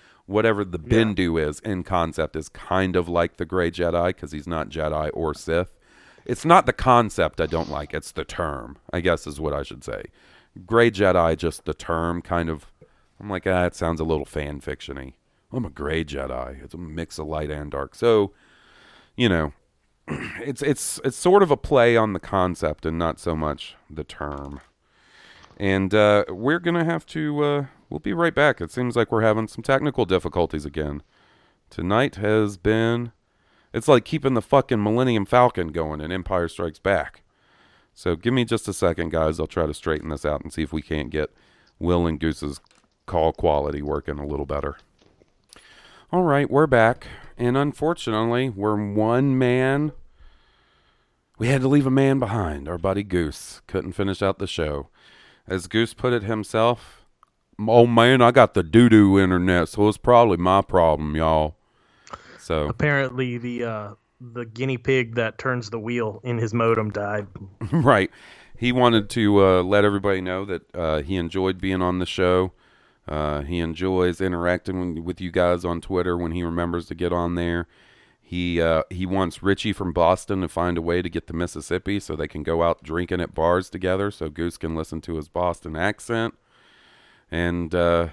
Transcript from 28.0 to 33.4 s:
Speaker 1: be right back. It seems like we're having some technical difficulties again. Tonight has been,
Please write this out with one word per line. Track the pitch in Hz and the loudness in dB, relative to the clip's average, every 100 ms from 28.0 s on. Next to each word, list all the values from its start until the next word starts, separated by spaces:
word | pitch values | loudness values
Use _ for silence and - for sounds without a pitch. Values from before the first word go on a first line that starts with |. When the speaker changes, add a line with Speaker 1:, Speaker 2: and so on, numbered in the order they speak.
Speaker 1:
be | - | -6
right | 170 170 | 0 0
back. | 135 147 123 | 2 2 2
It | 85 | -4
seems | - 123 | -4 -2
like | 117 110 | 0 2
we're | 113 | 2
having | 110 107 107 | 2 2 -2
some | - | -6
technical | - 135 147 135 92 | 0 0 0 0 2
difficulties | 90 80 87 82 80 | 0 0 -2 -2 -2
again. | 73 76 73 71 - _ _ _ _ _ _ | -6 -6 -6 -8 -12 _ _ _ _ _ _
Tonight | - 87 107 139 101 | -8 -2 0 0 -2
has | 104 110 104 95 | 0 2 0 -2
been, | 104 110 117 120 120 - _ _ | 0 2 2 -2 -4 -12 _ _